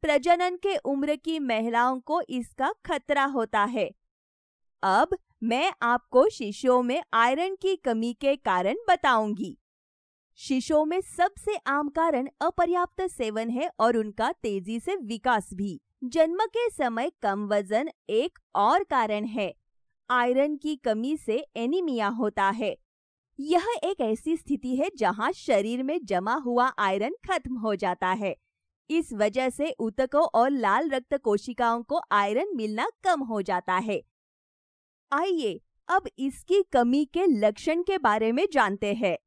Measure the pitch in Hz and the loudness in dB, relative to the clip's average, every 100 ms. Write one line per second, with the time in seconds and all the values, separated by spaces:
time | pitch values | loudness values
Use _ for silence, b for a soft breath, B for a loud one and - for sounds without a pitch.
0 | 320 294 269 349 359 359 403 381 - 277 | 4 2 6 4 4 0 -2 -2 -2 -2
1 | 285 302 - 320 269 226 226 233 247 262 | 0 -2 -2 -4 0 0 0 2 2 0
2 | - 320 - 247 233 - 269 427 - 302 | -2 -2 -2 -6 -8 -4 -4 -4 -6 -6
3 | _ 285 269 277 220 214 208 240 185 - | _ 0 2 0 -2 0 0 0 -4 -6
4 | _ _ _ _ _ _ _ _ 190 190 | _ _ _ _ _ _ _ _ 2 4
5 | 320 370 _ _ 226 240 349 - 240 247 | 2 -2 _ _ -2 0 0 -2 0 0
6 | _ 254 302 - 208 202 262 247 247 269 | _ 4 4 2 -8 -2 4 4 4 -2
7 | - 226 233 269 359 381 370 370 269 226 | -2 2 2 2 -2 -2 -2 -2 -2 -2
8 | 233 240 277 285 - 185 185 311 453 359 | -2 -2 -2 0 0 0 0 -2 2 2
9 | 285 233 214 208 349 - _ _ _ _ | 4 2 2 -4 -6 -10 _ _ _ _
10 | _ _ _ _ - 262 - 302 311 359 | _ _ _ _ -2 -2 2 2 4 0
11 | 381 - 359 403 - 415 - 277 294 285 | -4 0 0 0 -6 -4 -2 -2 -2 0
12 | 330 285 269 _ 311 - 339 359 359 - | 2 0 -2 _ -4 0 0 2 -2 -4
13 | 370 - 226 214 226 240 330 - 220 233 | -6 -4 -6 -4 -4 -2 -4 0 2 2
14 | 214 208 226 - 233 196 185 233 277 381 | -2 -2 -4 -2 -4 -4 -4 -6 -4 -6
15 | 233 226 254 226 190 185 202 165 _ _ | -6 -4 0 0 0 -8 -8 -8 _ _
16 | 254 285 320 359 440 453 480 - 269 226 | -6 2 2 2 -2 0 -4 -2 -2 -2
17 | 269 - 214 196 208 208 196 214 302 - | -6 -4 -4 -2 0 -2 0 -2 -2 -10
18 | _ 214 311 _ _ - 208 330 392 269 | _ 0 0 _ _ 0 2 2 2 0
19 | 220 208 220 220 196 - _ _ _ _ | 0 -2 -4 -4 -6 -6 _ _ _ _
20 | _ 247 247 254 294 294 294 294 - 214 | _ 0 2 2 2 0 -6 -4 -2 -2
21 | 247 311 - 226 - - 233 349 349 247 | -2 -4 -2 -4 -4 -6 -2 -2 -2 -2
22 | 202 226 262 208 196 220 214 - _ _ | -2 -2 -4 0 -2 0 -4 -6 _ _
23 | _ _ _ - 285 349 403 480 339 392 | _ _ _ -14 0 0 2 -2 -2 -2
24 | 233 220 - 320 - 277 247 254 339 392 | -2 -2 -2 -6 -2 -4 -2 -2 -2 0
25 | 214 208 240 370 - 220 208 247 262 330 | -2 0 -4 -4 0 0 2 -4 -2 -4
26 | 247 190 196 262 254 240 254 - 202 196 | -2 -4 -2 -4 0 0 0 0 -2 0
27 | 220 403 - 359 254 247 220 202 196 180 | -2 -6 -4 -4 -4 -6 -2 -2 -2 -2
28 | 185 190 196 - _ _ _ _ _ 320 | -2 -2 -4 -6 _ _ _ _ _ -2
29 | 320 214 214 208 262 - 302 - 226 202 | -2 0 0 2 -2 -2 -4 -2 -6 -2
30 | 262 285 330 - 247 277 214 208 311 269 | 0 2 2 4 2 2 2 2 2 -4
31 | 247 277 226 202 - 233 233 233 233 196 | -2 -2 0 0 -2 -2 0 0 -2 -4
32 | - 208 202 214 392 320 220 214 330 - | 0 2 2 0 -2 -4 -4 -2 -4 -4
33 | 381 330 262 220 190 185 - 185 220 196 | 0 0 0 -4 -2 -2 0 -2 0 -4
34 | - _ _ _ _ _ _ _ _ _ | -6 _ _ _ _ _ _ _ _ _
35 | _ 285 359 349 233 190 _ _ _ 370 | _ -2 0 0 -2 -6 _ _ _ 0
36 | 381 - 269 - - 392 370 262 240 269 | 0 -6 -6 -6 0 2 4 2 4 2
37 | 302 339 381 247 208 208 - 330 349 381 | 0 0 2 4 2 0 -2 -2 0 0
38 | 262 214 220 240 381 294 214 196 208 214 | 2 2 2 2 2 2 2 0 -2 0
39 | 208 160 | 0 -2